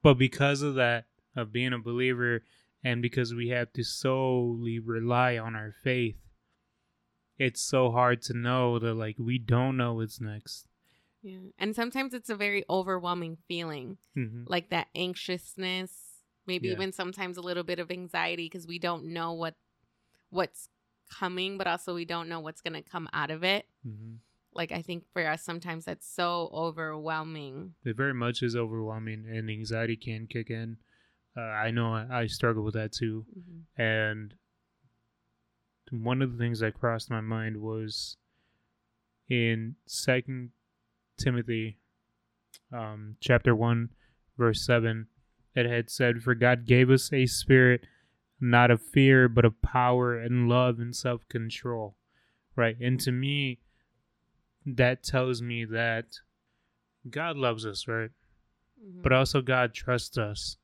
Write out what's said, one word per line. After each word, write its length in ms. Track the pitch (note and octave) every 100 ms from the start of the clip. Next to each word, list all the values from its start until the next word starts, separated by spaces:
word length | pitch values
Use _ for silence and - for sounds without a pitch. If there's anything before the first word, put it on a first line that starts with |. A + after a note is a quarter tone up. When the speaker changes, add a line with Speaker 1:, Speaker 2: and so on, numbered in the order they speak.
Speaker 1:
But 140 | D3+
because 460 | B2+ C3 - C#3+ C#3
of 120 | D3
that, 300 | C3 A#2+ A#2 - _ _
of 160 | B2+ A2
being 220 | A#2 B2+
a 40 | A#2+
believer, 640 | A2+ A#2+ B2+ B2 A#2+ A#2 _ _ _ _
and 180 | B2+ A#2+
because 320 | A#2+ C3 A#2
we 160 | A#2 A#2+
have 220 | B2 A#2+
to 100 | -
solely 960 | A#2 - C3 C3 C3 B2+ A#2+ A#2 A#2 A#2
rely 580 | A2+ A2+ A#2 B2 B2+ A#2+
on 180 | A2+
our 160 | A2 G#2+ -
faith, 340 | C3 B2+ A#2 G#2 _ _ _ _ _ _ _ _ _ _ _ -
it's 240 | C3 -
so 300 | - C3+ B2+
hard 300 | A#2+ B2 A#2+
to 100 | -
know 460 | B2 A#2+ B2+ B2 A#2
that, 140 | A2+
like, 220 | A2+ G#2+ G#2+
we 180 | A#2 B2+
don't 400 | A2+ A#2+ C3 C3
know 180 | A#2+
what's 240 | A2+ A2 -
next. 460 | A2 G#2 - - - _ _ _ _ _
Speaker 2:
Yeah. 160 | G#3 F#3 F#3+ _
And 180 | G3+
sometimes 380 | A3 A#3 C4 C4+
it's 160 | B3 -
a 60 |
very 280 | G#3 G#3 G3+ -
overwhelming 680 | F#3+ F#3 F#3 F3 F3 E3 E3 _
feeling, 500 | F3 E3+ D3 B2 F#3+ _ C#3+
Speaker 1:
Mm-hmm. 260 | A2+ A#2 A#2+
Speaker 2:
like 220 | F3+ E3+
that 200 | F3 -
anxiousness, 1300 | - F3+ F3 - F3+ - - F#3 F#3 F#3 - - - _ _
maybe 220 | - F3+ F#3
Speaker 1:
Yeah. 60 |
Speaker 2:
even 180 | F3+ F#3+
sometimes 460 | F#3 F3+ F#3+ F#3 F3
a 40 |
little 220 | F3 F3
bit 160 | E3+ F3
of 100 | E3+
anxiety 600 | F3+ F3+ F3 E3+ F3 E3
'cause 180 | F#3 E3+
we 100 | E3+
don't 280 | F3 E3+
know 280 | D#3+ E3+ E3
what, 220 | E3 E3 - _ _ _ _ _ _ _
what's 400 | F#3 F3 - - _ _ _ _
coming, 480 | - F#3 F3+ F#3+ G3
but 80 | F#3
also 280 | E3+ -
we 100 | F3
don't 240 | E3 E3+ D#3+
know 100 | E3
what's 220 | D#3 -
gonna 220 | E3 D#3+
come 240 | - F3+ E3
out 180 | D3 D3
of 120 | D#3+
it. 240 | F#3 G3+ - _
Speaker 1:
Mm-hmm. 300 | B2 G#2+ A2+ A2+ _ _ _
Speaker 2:
Like, 180 | - E3
I 100 | E3+
think 240 | E3 E3+ _
for 140 | F3+
us, 180 | D#3+ D#3+
sometimes 420 | - E3+ F3 E3
that's 200 | E3+ F3 -
so 420 | - F3 F3 E3
overwhelming. 1200 | D#3 E3 D#3+ D#3+ D#3 D#3 D#3 D#3 D#3 C#3+ C3+ F#3 -
Speaker 1:
It 120 | B2
very 180 | A2 C#3
much 300 | B2+ A#2+ A#2+
is 120 | B2
overwhelming, 680 | A#2+ A2+ A2+ A2 A2 A2 A2 A2+
and 220 | A2+ A2
anxiety 460 | G#2+ A2 A2+ A2+
can 320 | A2+ A#2+ A2 A2
kick 240 | A#2+ A2+
in. 260 | A2+ A2+ A2+ _ _ _ _ _
Uh, 60 | -
I 300 | A2+ G#2+ A2
know 200 | A#2 A2+
I, 260 | A2 A#2 B2
I 60 | A2+
struggle 360 | - A#2+ A2
with 120 | G#2+
that 160 | A2 G#2+
too. 340 | - A#2 A2 A2
Speaker 2:
Mm-hmm. 460 | F#3 F3 E3 - -
Speaker 1:
And 540 | A2+ A2 G#2+ G#2+ G#2+ - _ _ _ _ _ _ _ _ _ _ _ _ _ _ -
one 300 | A#2+ A2+ C3
of 100 | C3
the 60 | A#2+
things 220 | A#2+ A2+
that 140 | A2 -
crossed 300 | A#2+ A2+ -
my 120 | A2+
mind 360 | A2 A2+ A2 G#2+
was 600 | A2 A2 A2 - - - _ _ _ _ _ _ _ _ _ _ -
in 460 | B2 A#2 A2+ A2+ -
Second 640 | - - - B2+ B2 C3 B2 _ _ _ _ _ _ -
Timothy, 600 | C3+ A#2+ A#2 A2+ A2 G#2+ _ _ _ _ _ _ _ - _
um, 460 | B2 A2 G#2+ G#2+ G#2+
chapter 360 | - A#2+ -
one, 340 | A2 A#2 A#2 A#2+ - _ _ _ -
verse 280 | A#2+ G#2+
seven, 420 | - A#2+ A2+ A2+ A2 _ _ _ _
it 100 | B2+
had 240 | A#2+ A#2+ A2+
said, 340 | - B2 A#2
"For 100 | A#2+
God 300 | A#2 A#2+ B2
gave 240 | A#2 B2 B2+
us 220 | C3 -
a 120 | C#3 B2+
spirit 580 | - - C3 B2+ B2 - _ _ _ _ _
not 320 | B2 A#2+ A#2+
of 100 | A#2
fear, 480 | - C#3 C3+ C3 B2
but 160 | A#2
of 160 | A#2 -
power 560 | - B2+ B2 B2 B2 A#2
and 320 | A#2 B2 A#2+
love 300 | B2 B2+ A#2
and 160 | A#2+
self-control." 1000 | A#2+ B2+ A#2+ _ A#2+ A2+ - B2 A#2 G#2+ _ _ _ _ _ _
Right? 220 | - A#2 A#2
And 200 | B2 B2+
to 100 | C3
me, 480 | B2+ C3+ C#3+ C3+ A#2+ _ _ _ _ _ _ _ _ _ _
that 380 | C#3+ B2 B2 C3
tells 380 | - C3+ B2+ A#2
me 240 | A#2+ A#2
that 540 | A2 A2+ A#2 A2+ A#2 - _ _ _ _ _ _ _ _ B2
God 280 | C#3 E3 C#3+
loves 280 | B2+ A2
us, 220 | A2 G2 -
right? 240 | A2+ A2+ _ _ _ _ _ _ _
Speaker 2:
Mm-hmm. 180 | G#3 F3+
Speaker 1:
But 100 | F3
also 280 | C3 - C#3+
God 320 | B2+ B2+ B2
trusts 440 | - - B2 - C3
us. 400 | G#2 G#2 - -